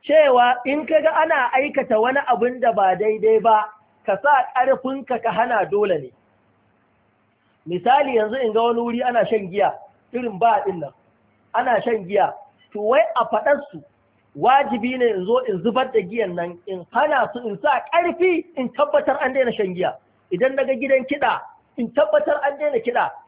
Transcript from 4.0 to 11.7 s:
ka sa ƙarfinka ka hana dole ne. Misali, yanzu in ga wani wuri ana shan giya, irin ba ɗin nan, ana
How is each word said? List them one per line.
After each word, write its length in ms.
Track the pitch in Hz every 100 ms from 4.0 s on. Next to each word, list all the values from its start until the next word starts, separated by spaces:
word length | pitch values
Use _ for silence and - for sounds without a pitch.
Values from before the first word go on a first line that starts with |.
| -
ka 100 | 196
sa 240 | 285 277 247
ƙarfinka 640 | 240 254 262 254 269 - 240
ka 80 | 226
hana 320 | 202 247 226 165
dole 280 | 202 208 160
ne. 120 | 127 _ _ _ _ _ _ _ _ _ _ _ _ _ _ _ 156
Misali, 500 | 175 202 277 277 233
yanzu 200 | 214 262
in 80 | 233
ga 100 | 214
wani 180 | 233 233
wuri 220 | 240 233
ana 240 | 247 240 196
shan 240 | 220 185
giya, 220 | 196 175 - - _ _
irin 260 | 240 240 185
ba 220 | 233 214 196
ɗin 120 | 180
nan, 100 | 147 _ _ _ _ _ _
ana 260 | 220 262